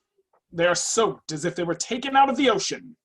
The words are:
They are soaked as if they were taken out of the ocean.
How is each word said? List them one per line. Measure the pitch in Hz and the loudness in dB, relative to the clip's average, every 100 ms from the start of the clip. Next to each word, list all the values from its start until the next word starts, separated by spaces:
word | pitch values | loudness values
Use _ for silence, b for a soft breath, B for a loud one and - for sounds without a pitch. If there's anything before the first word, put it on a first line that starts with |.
| _ _ _ _ _ | _ _ _ _ _
They | 170 175 | 0 2
are | 170 | 2
soaked | - - 214 147 - | 0 0 0 -2 -8
as | 156 170 | -6 -4
if | 165 | -4
they | |
were | 170 170 | -4 -4
taken | - 240 277 269 | -4 -6 0 4
out | 277 | 4
of | 254 | 4
the | 269 | 2
ocean. | 202 - 120 90 - | 2 -2 -6 -12 -20